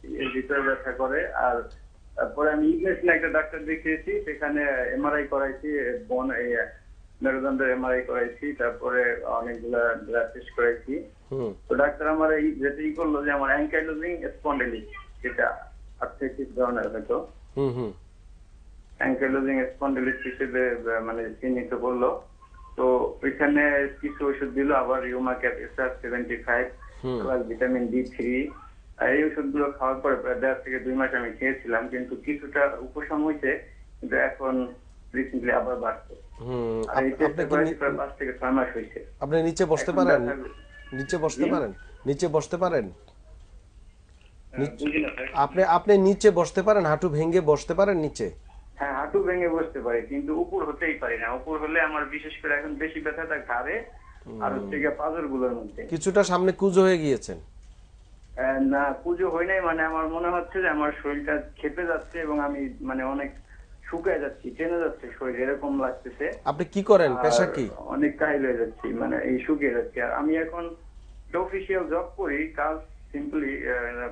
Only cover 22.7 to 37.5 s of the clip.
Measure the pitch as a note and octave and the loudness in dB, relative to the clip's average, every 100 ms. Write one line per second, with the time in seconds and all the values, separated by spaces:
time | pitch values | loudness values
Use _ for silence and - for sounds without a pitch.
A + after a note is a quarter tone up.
22.7 | - B2+ B2+ - - C#3 C#3 D3 D3 D3 | 2 4 4 2 -2 -4 2 4 6 4
23.7 | C#3+ C#3 - C#3+ - C#3+ C#3 C3+ B2+ C#3 | 4 0 -4 -8 -2 -2 -2 -2 0 4
24.7 | C#3 B2 B2+ B2+ B2 B2+ B2 B2 - - | 4 2 0 0 -2 -2 0 -2 -2 -8
25.7 | - B2+ B2+ A#2+ B2 A#2+ A#2 B2 A#2+ B2 | -4 -4 -2 -6 -4 -4 -6 0 0 0
26.7 | - - - C3 B2 G#2 B2+ A2+ A#2 B2+ | -6 -18 -10 -6 -2 0 -2 -2 -2 0
27.7 | B2+ A#2+ B2 B2+ - A#2 B2+ D3 - - | 2 0 0 -2 -4 -2 0 -2 -8 -20
28.7 | - - - B2 C#3 D#3 D#3 C#3 C#3+ C#3+ | -20 -20 -2 2 4 2 0 -2 0 0
29.7 | C#3+ C3 C3 C#3+ B2 B2+ B2 C3 B2+ C3 | 0 -2 0 0 0 0 0 0 0 -4
30.7 | B2+ B2+ C3 C3 B2+ A#2+ G#2+ C3 C3+ A#2 | -4 -2 0 0 0 -4 -2 -2 -2 -2
31.7 | A#2 A#2 B2+ B2 B2+ - D3 C#3+ D3 C#3+ | -2 -2 -6 -6 -6 -4 -4 -2 2 2
32.7 | A#2+ B2+ D3+ D3+ D3+ D#3 D3 C3 D3+ - | 0 -8 -10 -4 0 0 0 0 -2 -6
33.7 | - - - B2+ C3 C3 - C3 C3 B2 | -20 -20 -12 -2 0 0 0 -2 0 -2
34.7 | - - - - B2+ C3+ C3 A#2+ B2 G#2+ | -8 -20 -20 -8 -4 -2 -2 2 2 0
35.7 | B2 A2+ - - - - - A#2 B2+ A#2 | -2 -2 -4 -10 -18 -18 -12 -6 -2 0
36.7 | A2+ A2 C3 C3 C#3 D3+ D3 C#3+ | -2 0 0 0 2 0 2 2